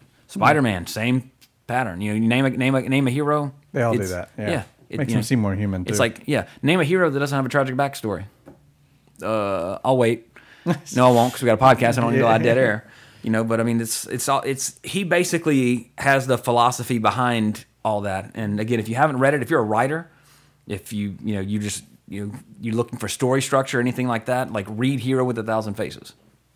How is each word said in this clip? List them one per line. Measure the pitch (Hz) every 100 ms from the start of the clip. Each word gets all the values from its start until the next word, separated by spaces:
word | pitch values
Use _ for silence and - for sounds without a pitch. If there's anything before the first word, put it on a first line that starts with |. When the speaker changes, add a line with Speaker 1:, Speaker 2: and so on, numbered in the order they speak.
| _ _ _
Speaker 1:
Spider-Man, | - - 151 127 95
Speaker 2:
Hmm. | 87
Speaker 1:
same | - 113 127 127 _ - _ -
pattern. | 120 120 87
You | 104
know, | 107
you | 113
name | 123 135
a, |
name | 123 127 135
a, |
name | 127 131 135
a |
hero. | 131 147 151 143 135 _
Speaker 2:
They | 143
all | 120
do | 113
Speaker 1:
it's, | 95
Speaker 2:
that, | 90 - -
yeah. | 107
Speaker 1:
Yeah. | 156 98 _ _
It, | -
Speaker 2:
Makes | 131
Speaker 1:
you | 117
Speaker 2:
him |
Speaker 1:
know, |
Speaker 2:
seem | 110 127
more | 104 95
human, | 104 92
Speaker 1:
it's | 92 104
Speaker 2:
too. |
Speaker 1:
like, | 120 - -
yeah, | 139 92 -
name | 135 180
a |
hero | 147 185 175
that | 139
doesn't | 143 139
have | 127
a |
tragic | 147 131 131
backstory. | 139 135 113 90 101 _ - - _ _ _ _ _ -
Uh, | 92 110 101 95 85 98
I'll | - 131
wait. | 117 117 - - - - -
Speaker 2:
<laughs> | 151 - 123
Speaker 1:
No, | 127
I |
won't, | 120 123
'cause | -
we | 123
got | 107
a |
podcast. | 131 120 120 117
I |
don't | 117
need | 131
a | 117
lot | 113
of |
dead | 117 117
Speaker 2:
Yeah. |
Speaker 1:
air. | 127 107 - - - -
You | 113
know, | 110
but | 113 113
I |
mean, | 117 117
it's, | 113 - -
it's | 120 -
all, | 139
it's, | - 135 - -
he | - 190
basically | 190 175 175 170 160 139 127 123 - -
has | 143 135 127
the | 120
philosophy | - 120 120 127 120 120
behind | 107 110 123 117 107 107 - _
all | 110 104
that. | 101 95 98 -
And | 107 104
again, | 110 117
if | 104
you | 117
haven't | 156 127
read | 135
it, | 147
if | 117
you're | 160
a |
writer, | 107 107 131 156 170 _ _ _ _ _ -
if | 98 -
you, | 104 101 92
you | - 101
know, |
you | 95 104
just, | 104 - - _ _
you | 98 101
know, | 101 - -
you're | 117 110
looking | 120 117
for | 104
story | - 127 131
structure | 135 135 135 131
or |
anything | 123 123 127
like | 113 120
that, | 127 127
like, | 107 98
read | 107 127 139
Hero | 117 131 127
with | 117
a |
Thousand | 110 113 107 104
Faces. | 85 - - - _ _ _